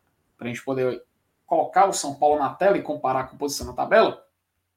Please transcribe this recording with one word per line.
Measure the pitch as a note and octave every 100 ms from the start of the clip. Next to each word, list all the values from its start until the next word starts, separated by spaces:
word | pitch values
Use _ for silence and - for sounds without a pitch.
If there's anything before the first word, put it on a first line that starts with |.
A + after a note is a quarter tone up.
| _ _ _ -
pra | A#2+
gente | A#2
poder | - C3 B2+ A#2 _ _ _ _ -
colocar | E3 - F3+ G3
o |
São | F#3+ D3 C3+
Paulo | D3 D3+
na | B2+
tela | - F#3+ E3+
e |
comparar | - C#3+ C3 C3 B2+
com | -
a |
posição | C#3+ - B2
na |
tabela. | B2 C3+ G#3 G3+ - _ _ _ _ _